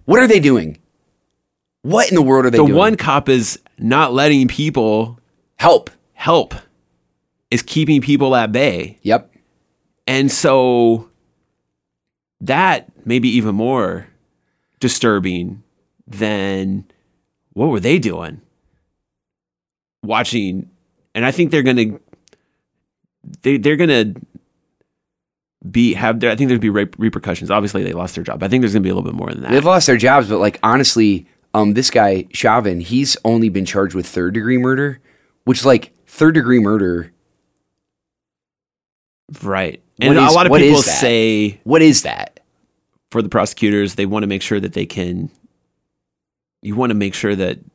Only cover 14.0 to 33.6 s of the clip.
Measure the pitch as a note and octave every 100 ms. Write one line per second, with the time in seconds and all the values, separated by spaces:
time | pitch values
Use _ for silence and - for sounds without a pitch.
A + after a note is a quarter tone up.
14 | - _ _ _ _ _ _ _ B2+ -
15 | A#2 G#2 F#2 F2+ F2+ G#2 _ _ _ _
16 | _ G#2 G#2+ G#2 G2 F#2+ F#2+ G2 G2 _
17 | _ _ _ _ _ G2+ D3 A2 A2+ E3+
18 | A2+ E2+ E2 - _ _ _ _ _ _
19 | _ _ _ _ _ _ _ _ _ _
20 | G#2 A2 B2 A#2 G2 F#2 - _ _ _
21 | _ A2 B2+ E3 E3 D3+ C3 B2 G#2+ -
22 | _ _ _ _ _ _ _ _ _ _
23 | _ _ - - B2+ C#3 C#3 D3+ E3+ B2+
24 | G#2+ - - - _ _ _ _ _ _
25 | _ _ _ _ _ _ - A#2 A#2+ G2
26 | A2 A2+ A#2+ A2 C3+ A#2+ G#2+ G2+ G2+ -
27 | A2 F#2+ G2+ F2 G#2 G2+ G2+ G2+ G2 E2+
28 | F2+ - F2 C2+ F#2+ B2+ A#2 G#2 F#2 F#2
29 | F2+ E2 E2+ - B2 C3 D#3 F#3 D3 A#2+
30 | B2 C#3 G#2 G#2 G#2 - A2 B2+ C3 A#2
31 | G#2+ F#2+ - _ _ G#2+ G#2 G#2 - A#2
32 | G#2 F#2+ - - A#2 A#2 G#2 F2 E2+ B2
33 | C3+ - A2+ A#2 A2+ F#2+